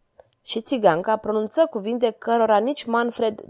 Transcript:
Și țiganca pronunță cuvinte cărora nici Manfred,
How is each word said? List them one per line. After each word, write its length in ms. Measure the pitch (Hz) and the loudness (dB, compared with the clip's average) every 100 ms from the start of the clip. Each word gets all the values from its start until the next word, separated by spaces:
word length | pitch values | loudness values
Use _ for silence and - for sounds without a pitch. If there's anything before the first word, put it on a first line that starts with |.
| _ _ _ _ | _ _ _ _
Și 200 | - 226 | -10 -10
țiganca 560 | - 269 202 160 190 214 | -4 2 4 4 0 -2
pronunță 500 | 214 214 214 - 320 | -2 -2 -2 0 0
cuvinte 380 | 226 196 240 233 | 0 -6 -2 -2
cărora 460 | 220 - 233 220 208 | -2 -2 2 4 4
nici 260 | 233 294 | 2 -2
Manfred, 560 | 240 233 240 233 226 214 - | -2 0 0 -2 -2 -4 -10